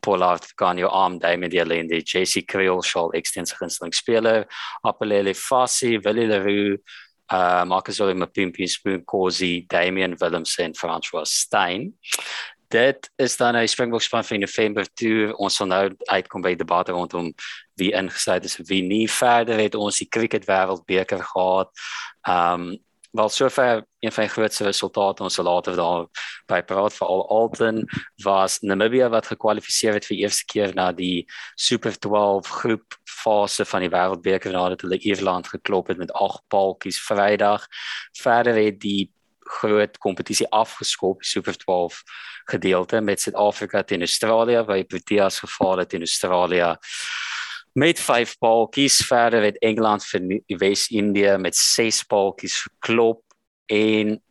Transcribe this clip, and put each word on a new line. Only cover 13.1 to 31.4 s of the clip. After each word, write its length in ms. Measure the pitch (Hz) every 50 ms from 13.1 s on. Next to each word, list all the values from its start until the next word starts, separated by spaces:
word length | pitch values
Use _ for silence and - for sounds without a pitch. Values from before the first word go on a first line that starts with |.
| _
is 200 | _ 135 123 - -
dan 160 | 127 120 120
nou 80 | 117 117
die 80 | 113
Springbok 320 | - - 131 117 117 113 -
span 220 | - - 117 113
vir 100 | - 117
die 60 | 104 98
November 400 | 98 - - 113 107 104 107 98 - _ -
toer. 320 | 117 113 110 110 107 104 110 -
Ons 160 | 101 98 -
sal 140 | - 104 95
nou 160 | 92 95 98 98 - - - -
uitkom 320 | 101 95 92 - - 98 87
by 60 | 92 90
die 80 | 82
debatte 320 | - 82 87 87 92 - 90
rondom 380 | 87 90 82 - 87 85 85 - - - - - - - _ _ -
wie 160 | 95 92 -
ingesluit 480 | 92 95 90 - - - - 95 92 -
is 140 | 87 - -
en 60 | 85 -
wie 140 | 98 95 92
nie. 220 | 90 101 110 113 107
Verder 480 | - - - 123 120 120 117 117 113 107 107
het 160 | 104 - 110
ons 240 | 104 104 98 - -
die 60 | -
Cricket 340 | - 117 113 110 - 107 - -
Wêreldbeker 720 | 98 95 95 92 95 87 _ - 92 92 92 - - 92 90 -
gehad. 400 | - 95 90 92 92 95 95 - _ - - - - - - - - _ _ -
Ehm, 460 | 92 90 85 85 87 87 87 87 92 110 _ _ _ _ _ _ _
wel, 160 | 110 107 107 -
sover 540 | - 139 131 - - 135 123 117 110 104 _ _ _
een 120 | - 113 -
van 120 | - 110
die 80 | 101 -
grootste 320 | - 110 107 - - 107
resultate, 580 | 101 98 - - 95 - - 101 98 95 - 104
ons 120 | 92 -
sal 100 | - 90 87
later 280 | 87 90 87 - 90
daarby 840 | 87 87 85 87 87 85 - _ - - - - - _ _ 101 90 87
praat, 280 | - 95 98 101 107 -
veral 300 | - 98 90 92 95 101 - 104
Alton, 480 | 110 113 113 95 - 117 113 110 113 107 - - - - - _ _ -
was 360 | 101 98 98 95 95 - - -
Namibië 460 | 104 95 95 104 113 120 127 127 120
wat 200 | 113 113 - - 113
gekwalifiseer 680 | - - 110 107 107 - - - - - 113 104 104
het 80 | -
vir 100 | - -
die 60 | - 98
eerste 240 | 101 - - -
keer 280 | - - 107 104 98 -
na 180 | 92 92 90 90
die 340 | 85 92 90 90 87 - _ - -